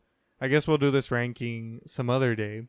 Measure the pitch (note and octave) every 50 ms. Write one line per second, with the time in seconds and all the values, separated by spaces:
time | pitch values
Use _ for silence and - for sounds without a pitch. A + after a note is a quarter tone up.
0 | _ _ _ _ _ _ _ _ C3 C3 C#3 D3+ - - D#3 D3 C#3 C#3+ C3+ C#3
1 | B2+ - B2+ A#2+ A#2+ B2 A#2 - B2 A#2 A#2 A2+ A2+ A2+ A2+ A#2+ - - - -
2 | B2+ A#2+ B2 C3 C3 B2 A2+ A2 G#2+ G#2 G#2+ A2+ A#2